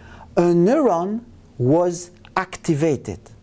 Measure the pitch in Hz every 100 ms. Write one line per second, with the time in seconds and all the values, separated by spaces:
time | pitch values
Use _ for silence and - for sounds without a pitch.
0 | - - - - 175 170 180 294 262 170
1 | 185 220 - - - - 123 160 180 175
2 | - - - - 185 - - 147 160 131
3 | - 92 - -